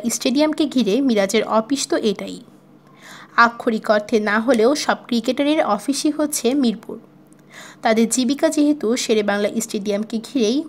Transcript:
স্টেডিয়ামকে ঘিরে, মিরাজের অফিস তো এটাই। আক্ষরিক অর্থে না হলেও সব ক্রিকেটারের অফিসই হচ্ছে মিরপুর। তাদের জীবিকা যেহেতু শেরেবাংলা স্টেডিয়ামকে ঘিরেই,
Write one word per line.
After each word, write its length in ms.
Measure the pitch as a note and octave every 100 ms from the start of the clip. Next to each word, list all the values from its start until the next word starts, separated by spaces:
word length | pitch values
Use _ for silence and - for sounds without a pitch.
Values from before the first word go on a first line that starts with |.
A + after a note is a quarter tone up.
| A#3
স্টেডিয়ামকে 560 | - C4+ C4 D4+ D4+ D4
ঘিরে, 360 | B3+ G3+ A3
মিরাজের 420 | C#4 G#3+ G3 A3
অফিস 440 | - G#3+ A3 C#4 -
তো 100 | E4+
এটাই। 440 | A3 F#3+ G3 F3+ - - - - - - - - - -
আক্ষরিক 560 | A#3 A#3 - A3 -
অর্থে 280 | G#3 G#3+ A3
না 200 | G#3 G#3+
হলেও 360 | A3+ A#3+ A3 D4
সব 220 | - G#3+ -
ক্রিকেটারের 560 | A#3 A3 B3+ C#4+ D#4
অফিসই 480 | G#3+ G3+ - C4+ D#4
হচ্ছে 420 | D4 D4+ - A3+
মিরপুর। 460 | C#4+ A#3+ G3+ - - - - - - - - - -
তাদের 280 | A#3+ A3 A3+
জীবিকা 400 | B3+ B3 C#4 D#4+
যেহেতু 460 | D#4 D4 D4 G#3+ B3+
শেরেবাংলা 540 | - A3 G#3 G3+ G#3 A#3
স্টেডিয়ামকে 560 | - A3 G3 G3+ G#3+ A3+
ঘিরেই, 460 | - C#4 G#3+ C4+